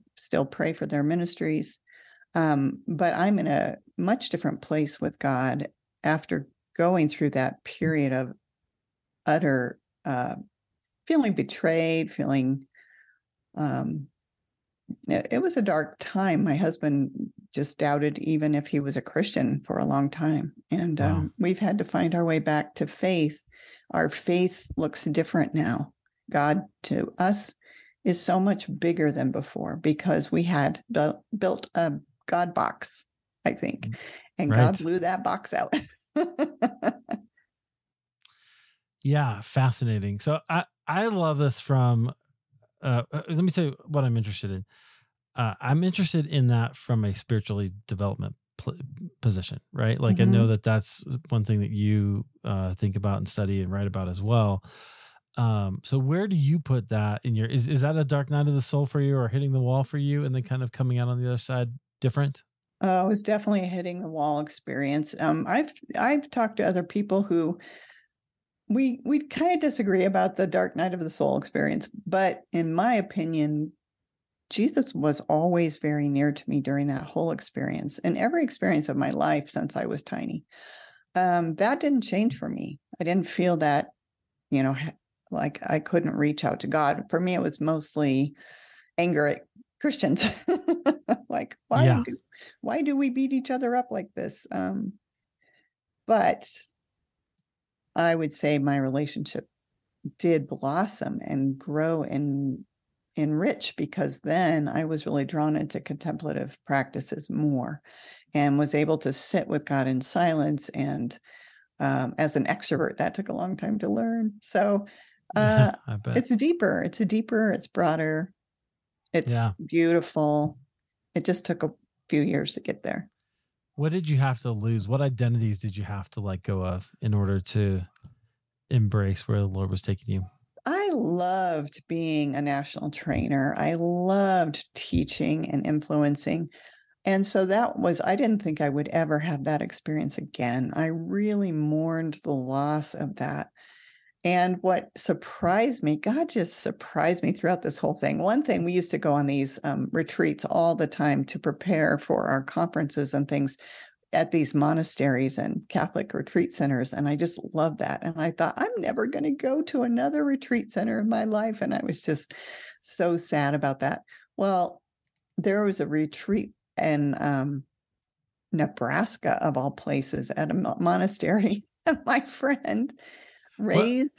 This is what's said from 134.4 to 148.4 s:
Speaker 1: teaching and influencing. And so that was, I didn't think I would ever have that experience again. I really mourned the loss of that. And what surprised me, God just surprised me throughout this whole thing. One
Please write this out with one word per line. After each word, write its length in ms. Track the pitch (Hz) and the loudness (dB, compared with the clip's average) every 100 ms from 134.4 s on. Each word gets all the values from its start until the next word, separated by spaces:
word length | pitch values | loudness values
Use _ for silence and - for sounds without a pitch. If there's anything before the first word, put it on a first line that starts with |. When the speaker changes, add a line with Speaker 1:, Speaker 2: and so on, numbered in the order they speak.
| 160 147 - - | 2 -2 -8 -10
Speaker 1:
teaching 720 | - - - - - 156 151 | -2 -2 0 -2 0 0 -2
and 140 | 139 151 | -2 0
influencing. 800 | 151 - 151 147 143 - 165 165 - - - _ _ 196 | -2 0 2 2 2 0 -2 -4 -10 -20 -20 _ _ 0
And 200 | 196 196 | 2 2
so 200 | 196 190 | 2 2
that 320 | 208 240 - | 2 2 0
was, 240 | 180 175 | 0 0
I 140 | - 202 | 0 2
didn't 260 | 269 208 | 2 2
think 200 | 160 156 | 0 0
I 80 | 147 | 0
would 180 | 139 139 | 0 0
ever 320 | 165 151 151 | 0 2 0
have 240 | 165 143 | 0 -2
that 180 | 143 175 | 0 -2
experience 560 | - - - 151 143 - | -2 -6 -4 -2 -2 -4
again. 540 | - - 123 127 127 - | -8 -4 -2 0 -2 -2
I 100 | 160 | -2
really 640 | 165 170 196 214 202 190 | -2 -4 -2 0 0 0
mourned 680 | 156 151 156 165 160 160 - | 0 0 0 0 -2 -4 -4
the 100 | 135 | -4
loss 600 | 139 127 135 143 151 147 - | -2 -2 0 0 0 -2 -6
of 220 | 147 - | -6 -6
that. 300 | 135 143 - _ - - - _ _ _ 175 | -6 -6 -8 _ -20 -20 -20 _ _ _ 0
And 320 | 180 180 180 | 2 2 2
what 260 | 185 180 - - | 2 0 -2 -6
surprised 880 | - 165 - - 170 196 240 240 | -4 -4 -6 -2 2 4 2 0
me, 140 | 151 151 | 0 0
God 320 | 208 277 330 | 0 0 0
just 300 | 220 170 - | -2 -2 -4
surprised 640 | - - - 156 160 175 | -6 -8 -4 0 2 2
me 100 | 170 | 0
throughout 280 | - 170 180 | 0 0 0
this 160 | - - | -2 -2
whole 180 | 160 - | -2 0
thing. 240 | 143 147 | -2 0
One 220 | 180 254 | 2 2